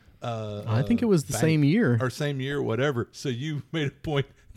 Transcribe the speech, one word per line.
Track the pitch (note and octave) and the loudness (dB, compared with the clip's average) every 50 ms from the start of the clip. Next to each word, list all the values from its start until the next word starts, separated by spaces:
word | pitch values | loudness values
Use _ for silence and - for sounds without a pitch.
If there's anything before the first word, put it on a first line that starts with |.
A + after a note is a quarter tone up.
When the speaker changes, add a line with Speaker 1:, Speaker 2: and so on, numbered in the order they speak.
| _ - - - | _ -20 -16 -12
Speaker 1:
uh, | - A#2+ A2+ A2 G#2+ G#2 G#2 G#2 G#2 | -8 -8 -6 -6 -8 -8 -8 -8 -4
Speaker 2:
I | A2 A2 B2 | -2 0 0
think | C3 - A#3+ A#3 | 2 2 0 2
Speaker 1:
uh, | B3 | 4
Speaker 2:
it | A3 | 4
was | F#3+ D#3 C#3 | 4 2 2
the | - A3+ | 0 -2
Speaker 1:
bank | - | 0
Speaker 2:
same | E3+ D#3+ D#3+ D3+ C#3+ | 2 4 4 4 4
year. | C#3 F3+ A#3 A3 B2+ A#2+ A2+ | 4 4 4 4 4 4 2
Speaker 1:
or | C3 A#2+ | 2 0
same | - - D3+ D3 C#3+ C3 | -2 -4 -4 -4 -4 -4
year, | C3 C#3 C#3+ C#3+ | -4 -4 -4 -2
whatever. | B2 A2+ A2+ A#2+ C3+ D3+ B2+ A#2+ G#2+ - | -2 -2 0 0 0 0 0 -2 -4 -6
So | - - - C#3+ | -8 -8 -6 -6
you | A#2+ A#2+ C#3+ D#3+ D3+ C3+ - | -6 -4 -4 -6 -6 -6 -8
<laughs> | _ | _
made | - D#3+ D3 | -4 -4 -4
a | C3+ | -4
point | - - - D#3+ D3 C#3 C3+ - - _ _ - - | -6 -8 -6 -2 -2 -2 -2 -2 -6 _ _ -18 -14